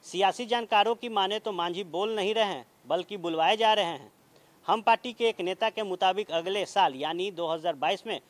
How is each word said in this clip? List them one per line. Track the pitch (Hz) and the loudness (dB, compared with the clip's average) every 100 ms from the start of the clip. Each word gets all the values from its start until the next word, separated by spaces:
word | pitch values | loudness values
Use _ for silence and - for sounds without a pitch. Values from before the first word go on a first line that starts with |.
| - | -8
सियासी | 175 190 180 240 | 0 2 2 -2
जानकारों | 240 233 214 208 226 | -2 2 4 4 2
की | 240 | -2
माने | 214 190 214 | -2 0 -2
तो | 220 | -4
मांझी | 180 175 175 190 | -2 -2 -4 -6
बोल | 160 208 220 | -4 -2 -2
नहीं | 196 | 0
रहे | 214 208 | 2 0
हैं | 151 117 _ 123 | -2 -10 _ -4
बल्कि | 165 - 202 | -2 -2 -6
बुलवाए | 170 160 160 214 | -4 0 2 4
जा | 226 | 4
रहे | 214 175 | 4 0
हैं। | 160 113 _ _ _ _ _ - | -4 -12 _ _ _ _ _ 0
हम | 208 | 2
पार्टी | 226 226 247 | 4 2 0
के | 226 233 | 0 0
एक | - | 0
नेता | 180 185 220 | -4 0 -2
के | 214 | -2
मुताबिक | 214 180 190 185 208 | -6 0 2 2 -2
अगले | 165 170 202 180 | -2 -2 -2 -2
साल | 202 175 131 | 2 2 2
यानी | 151 165 196 | -4 -2 -4
दो | 165 165 | -4 -4
हज़ार | 160 170 147 | -2 -2 0
बाईस | 147 196 226 | -2 -2 -4
में | 180 _ | -8 _